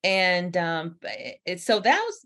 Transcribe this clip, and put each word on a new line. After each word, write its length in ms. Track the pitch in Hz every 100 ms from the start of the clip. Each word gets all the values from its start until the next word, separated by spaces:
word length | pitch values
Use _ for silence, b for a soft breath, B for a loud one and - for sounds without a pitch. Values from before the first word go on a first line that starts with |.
And, 540 | 190 190 185 180 180 175
um, 400 | 170 165 165 165
it, 380 | - 107 123 -
it, 160 | - 180
so 180 | - 214
that 240 | 214 339
was 160 | 466 427